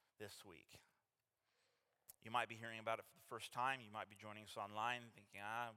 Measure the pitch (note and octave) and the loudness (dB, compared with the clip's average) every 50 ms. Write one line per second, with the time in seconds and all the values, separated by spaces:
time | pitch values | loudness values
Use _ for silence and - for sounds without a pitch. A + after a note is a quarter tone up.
0 | _ _ _ - G#2+ G2+ - - - G2 E2 D2 - - - - - _ _ _ | _ _ _ -4 -4 -4 -4 -8 -10 -12 -12 -12 -14 -16 -18 -18 -18 _ _ _
1 | _ _ _ _ _ _ _ _ _ _ _ _ _ _ _ _ _ _ _ _ | _ _ _ _ _ _ _ _ _ _ _ _ _ _ _ _ _ _ _ _
2 | _ - - _ - A2 A#2 A#2+ A2+ A2 A2+ A2 A#2 A2+ A2+ A2 A2 A2+ A2+ G#2+ | _ -18 -18 _ -2 4 6 6 6 6 2 -4 -4 -4 -4 0 2 2 2 2
3 | - - - - - - B2 A2 - - - B2 B2 C3 C3+ B2+ A2+ G#2 G#2+ G#2+ | 0 -8 -18 -20 -8 -6 -4 -4 -4 -2 2 4 4 4 4 2 -2 -4 -4 -4
4 | F#2+ G2+ G#2 G2+ A2 G#2+ G#2 G#2+ G#2+ G2+ - A2+ G2+ G2+ G#2 G#2+ A2 A#2+ B2 A#2+ | -4 -4 -6 -8 -8 -6 -6 -6 -8 -6 -2 -2 -2 0 0 2 4 4 2 2
5 | A#2 A2+ - A2 G2+ - - G2 G2+ G#2+ A2+ A#2+ A#2+ A#2 A2 | -2 -8 -12 -16 -16 -12 -8 -4 -2 0 0 0 0 0 -2